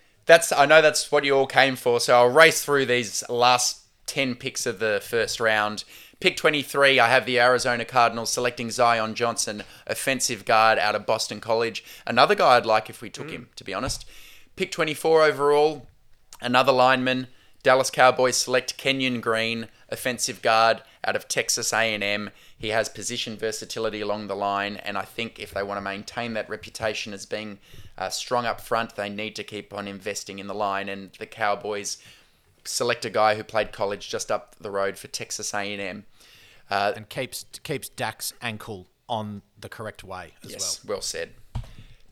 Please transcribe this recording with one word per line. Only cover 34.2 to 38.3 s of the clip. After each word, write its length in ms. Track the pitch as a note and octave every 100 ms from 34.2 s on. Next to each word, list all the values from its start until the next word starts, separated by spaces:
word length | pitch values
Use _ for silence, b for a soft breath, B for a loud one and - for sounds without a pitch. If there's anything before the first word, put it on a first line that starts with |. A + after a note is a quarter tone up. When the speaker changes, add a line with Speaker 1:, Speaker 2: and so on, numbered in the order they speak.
| -
Speaker 1:
up 240 | G#2+ - -
the 120 | G#2+
road 260 | G2 G2 F#2
for 100 | -
Texas 440 | - A2+ - G#2
A 40 | G#2 G2+
and 80 | G2+
M. 240 | G2 G2+ - b b b b b b
Uh, 240 | G2+ G2+ G2+
Speaker 3:
And 140 | G#2+
keeps, 340 | D3 B2+ - - -
keeps 260 | - C3+ -
Dak's 420 | - A2+ - -